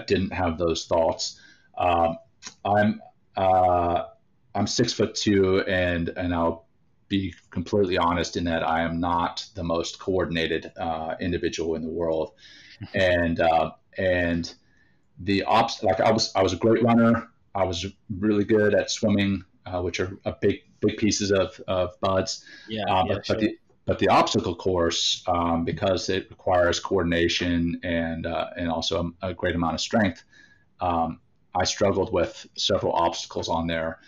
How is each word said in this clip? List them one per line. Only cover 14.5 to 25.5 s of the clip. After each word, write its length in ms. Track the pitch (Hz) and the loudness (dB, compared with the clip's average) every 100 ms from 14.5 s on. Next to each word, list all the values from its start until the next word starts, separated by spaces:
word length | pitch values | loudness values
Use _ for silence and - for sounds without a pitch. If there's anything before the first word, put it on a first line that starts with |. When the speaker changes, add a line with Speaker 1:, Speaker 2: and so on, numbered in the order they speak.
| - _ _ _ _ _ - | -12 _ _ _ _ _ -10
Speaker 1:
the 240 | 92 98 | -2 -2
ops-, 400 | - 107 117 - | 2 2 2 0
like, 160 | 101 92 | -2 2
I 120 | 117 | 2
was, 200 | 110 - 95 | 2 0 0
I 60 | |
was 120 | 95 | 0
a 40 | 87 | 2
great 240 | 113 113 | 2 4
runner. 460 | 117 117 117 117 - _ _ | 4 4 6 4 -2 _ _
I 120 | 98 92 | -2 -2
was 200 | 90 98 - - 90 | -2 -8 -12 -10 -2
really 280 | 107 104 101 | 0 2 4
good 280 | 107 104 | 4 4
at 160 | 98 - | 4 0
swimming, 540 | - 110 101 98 95 - _ - | 0 0 2 2 0 -4 _ -10
uh, 160 | 90 | -6
which 180 | 90 - | -4 -4
are 180 | 92 92 104 | -4 -6 -8
a 80 | - | -2
big, 180 | 101 - _ - | 0 0 _ -2
big 180 | 104 107 | -2 2
pieces 340 | 107 - 101 | 0 0 0
of, 300 | 98 90 - - | 2 0 -4 -4
of 320 | 92 87 - | -2 -2 -2
buds. 440 | 98 95 92 - - - - | 0 0 -2 -6 -12 -20 -10
Speaker 2:
Yeah, 180 | 110 98 | -6 0
Speaker 1:
Uh, 160 | 95 104 | 0 0
Speaker 2:
yeah, 80 | 95 | -2
Speaker 1:
but, 100 | - | -2
Speaker 2:
sure. 100 | 101 | -2
Speaker 1:
but 40 | |
the, 160 | 107 - _ _ - | -2 -4 _ _ -4
but 140 | 90 | 0
the 100 | 95 | 4
obstacle 460 | 135 - 104 92 85 | 4 4 0 -2 -2
course, 680 | 98 90 82 - - - - | -2 0 0 0 -2 -2 -2
um, 380 | 85 85 | 0 0